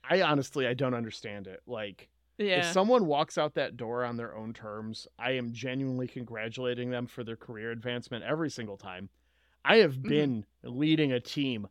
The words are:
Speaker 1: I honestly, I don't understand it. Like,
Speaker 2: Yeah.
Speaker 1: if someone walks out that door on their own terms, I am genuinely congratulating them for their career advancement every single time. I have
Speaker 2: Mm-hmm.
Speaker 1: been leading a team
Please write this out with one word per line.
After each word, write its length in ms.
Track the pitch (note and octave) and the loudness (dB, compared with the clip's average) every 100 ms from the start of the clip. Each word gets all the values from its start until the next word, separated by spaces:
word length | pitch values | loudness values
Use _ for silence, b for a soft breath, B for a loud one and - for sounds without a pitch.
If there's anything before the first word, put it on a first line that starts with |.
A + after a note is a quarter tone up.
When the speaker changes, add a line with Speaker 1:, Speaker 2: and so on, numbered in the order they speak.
| C3 | 2
Speaker 1:
I 140 | F3+ | 4
honestly, 440 | E3 C#3+ C3 D3 B2+ | 4 2 0 0 0
I 80 | |
don't 200 | B2 C3 | 0 0
understand 520 | A#2+ A2+ - A2+ G2+ F#2+ | -2 -4 -10 -12 -12 -12
it. 140 | F#2 - | -16 -10
Like, 420 | A#2 G#2 F#2 - _ _ - | -8 -8 -12 -20 _ _ -4
Speaker 2:
Yeah. 280 | G#3 F3+ E3+ | 0 2 4
Speaker 1:
if 60 | |
someone 340 | F#3 G#3+ B3+ F3 | 4 6 6 4
walks 320 | C#3+ D#3 - | 2 0 0
out 160 | D3+ | 0
that 220 | - C3+ A#2+ | 0 -2 -4
door 280 | A2+ A#2+ | -6 -2
on 120 | B2 A#2 | -2 -4
their 200 | A2+ A2 | -8 -8
own 160 | A2 | -10
terms, 560 | A2 A2 G#2 A2 G#2+ - - | -10 -10 -8 -8 -10 -14 -6
I 140 | A#2+ | -2
am 200 | C3 A#2+ | -2 -2
genuinely 540 | A#2 B2+ C3 C3+ B2+ B2+ | -6 -4 -2 -2 -2 -6
congratulating 840 | C#3 A#2+ A2+ A2+ A2+ B2+ A#2+ B2 | -8 -10 -6 -6 -4 -4 -2 -4
them 160 | B2 B2 | -4 -6
for 180 | - | -8
their 120 | A2+ A2+ | -10 -10
career 340 | - A2 A2+ | -12 -8 -8
advancement 540 | A#2 B2 B2 - A#2 | -6 -6 -6 -6 -8
every 260 | G2 D#3 D#3+ | -4 -2 -2
single 260 | - A2 G2 | -4 -10 -10
time. 320 | G2 F#2 G2 _ _ _ _ _ | -12 -12 -14 _ _ _ _ _
I 120 | C#3 A3 | 8 8
have 160 | F3 C3 | 8 4
Speaker 2:
Mm-hmm. 120 | C3 | 2
Speaker 1:
been 380 | D3 D3 A2+ - _ | 2 4 0 -6 _
leading 500 | B2 B2 D3+ D#3 D3 | -10 0 4 6 4
a 80 | B2 | 2
team 480 | - - C#3 A#2 G2+ | -2 -2 -2 -2 -8